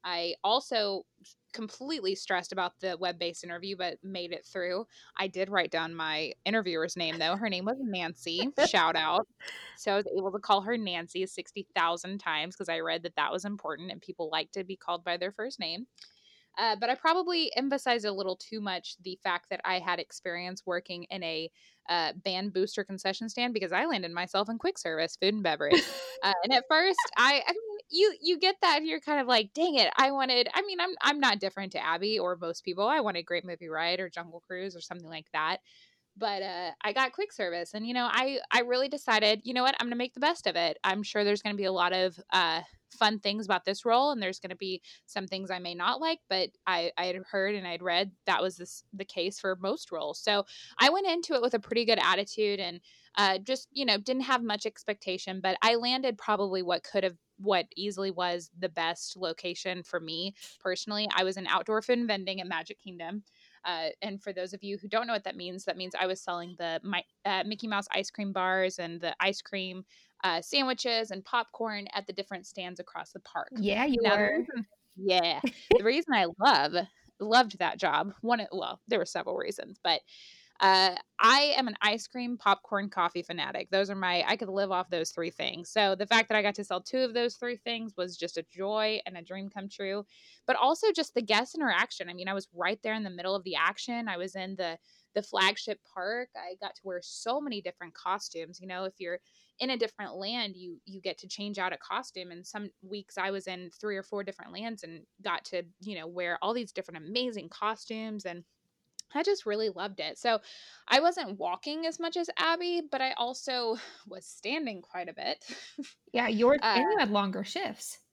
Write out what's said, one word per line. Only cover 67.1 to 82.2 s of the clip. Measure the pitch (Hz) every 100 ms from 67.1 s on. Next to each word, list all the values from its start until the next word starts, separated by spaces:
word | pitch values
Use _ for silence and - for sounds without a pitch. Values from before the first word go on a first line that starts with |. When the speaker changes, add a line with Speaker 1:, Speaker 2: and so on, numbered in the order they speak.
| _ 196
Speaker 1:
uh, | 190 208
Mickey | 214 226
Mouse | 202 202
ice | - 196
cream | - 202
bars | 190 185 190 185 185
and | 170 170
the | 165 -
ice | 196 196
cream, | - 196 185 185 190 - _ _
uh, | 190 170
sandwiches | - 285 262 254 247 226 220
and | 190 196
popcorn | 240 226 - 226 208 202
at | 202 196
the |
different | 190 196 190 190
stands | - 180 180
across | 180 170 156
the | 185
park. | - - - 254
Speaker 2:
Yeah, | 202 202 285
you | 240
Speaker 1:
Now, | 220 202
the |
Speaker 2:
were. | 208 311 247
Speaker 1:
reason, | 262 214 _ _ -
yeah. | 190 180 170 139
Speaker 2:
<laughs> | 254 - - 403
Speaker 1:
The |
reason | 214 277 330
I | 240 175 -
love, | 226 190 143 175 190 _ _ _
loved | 214 233 233 -
that | 170 -
job, | 180 147 190 -
one, | 226 233 208
well, | 190 - - -
there | 220
were | 170
several | 175 - -
reasons, | - 196 - -
but, | 175 160 _ - - - _ _
uh, | 190 190 190 180 - -
I | 220 269 294 -
am | 254
an | 208
ice | 208 220 -
cream, | 254